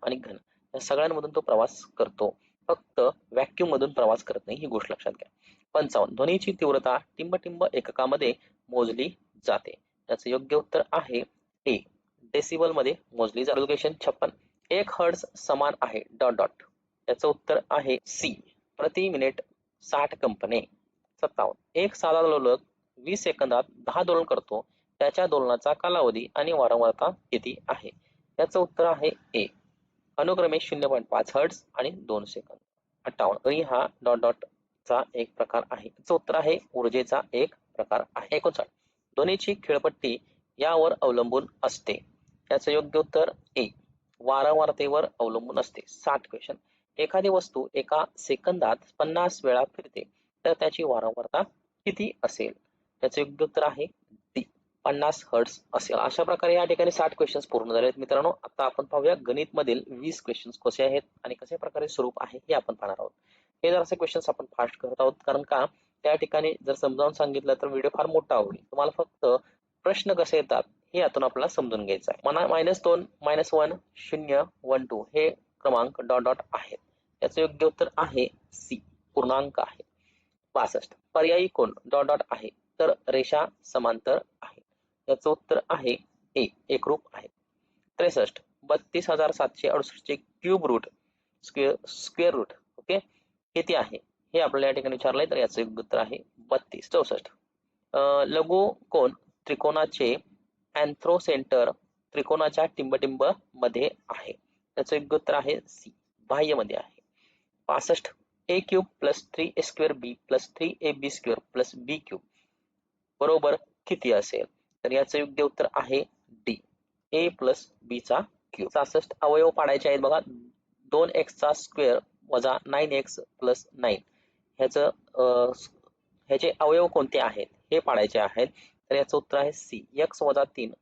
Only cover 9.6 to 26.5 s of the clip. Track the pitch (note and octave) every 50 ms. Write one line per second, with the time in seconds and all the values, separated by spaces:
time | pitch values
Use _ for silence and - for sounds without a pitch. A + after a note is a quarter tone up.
9.6 | - - - - _ _ _ _ _ - A#2+ - - A#2+ B2+ C3 C3+ C3 D3 D3+
10.6 | - _ - - - - - E3 D#3 - B2 A#2+ - - _ _ _ _ _ _
11.6 | _ C3+ A2+ G2 - _ _ _ _ _ _ _ _ A2+ - D3 - - E3+ D#3+
12.6 | E3+ E3 D#3+ D3 B2 C3+ E3+ - _ _ A#2+ A#2 A2+ G#2+ - A#2+ C3 D3 B2+ C3
13.6 | C#3 C#3 D3 C#3 - D#3 D#3+ - - C#3+ - - D#3 D3+ - _ _ _ _ _
14.6 | _ - F3 G3 G#3 - - - F3 E3+ F3 - - - _ - - - C#3+ C#3
15.6 | C#3+ D3 C#3 - - A#2+ A2 A2 - - A2 - - A#2+ A#2 G#2 F#2+ - - -
16.6 | - _ _ _ _ _ _ _ _ - B2 - - D3+ D3 - _ - D3+ -
17.6 | - - - D3 C3+ C3+ C3 - - - - - - C#3 - - - _ _ _
18.6 | _ _ _ - D3 D#3 - F#3 F#3+ G3 E3 C3+ C3+ C3+ - - - _ _ _
19.6 | _ _ _ _ - - - C#3+ C#3+ - - - - A#2+ G#2 - - G#2 A#2+ A2+
20.6 | - - _ _ _ _ _ _ _ _ _ _ - D3 - - G2+ - - -
21.6 | _ _ - E3 F#3+ G3+ - - - E3 D#3+ E3 E3 D#3+ D3+ C#3+ C3 B2 B2 -
22.6 | - _ _ _ _ _ _ B2+ B2 D#3+ G3 G#3 - E3+ - - C#3 B2+ - -
23.6 | - - _ - - B2+ - F3 F3+ F3 E3+ E3 E3 - C3+ - - - G#2+ A2
24.6 | - _ _ _ _ _ _ - C#3+ C#3+ - F#3 F#3 E3+ D3+ C#3 C3 B2 A#2+ A#2
25.6 | - C#3+ D3+ - - F3 F3+ E3+ C#3 A#2+ G#2+ A2+ B2 - - D3 D3 E3